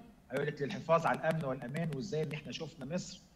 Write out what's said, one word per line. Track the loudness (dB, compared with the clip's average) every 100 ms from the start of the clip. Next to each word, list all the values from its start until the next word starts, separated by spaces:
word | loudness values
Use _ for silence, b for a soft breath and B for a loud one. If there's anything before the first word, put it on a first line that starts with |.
| -8 -20 -6
هيقول | -2 -2
لك: | -2
"للحفاظ | -4 -2 6 6 6
على | 4
الأمن | 2 2
والأمان." | 0 -2 -4 -2 -2 -2
وإزاي | -2 -2
إن | -2
إحنا | -4 -6
شفنا | -8 -8 -8 -4
مصر | -4 -4 -12
في | -20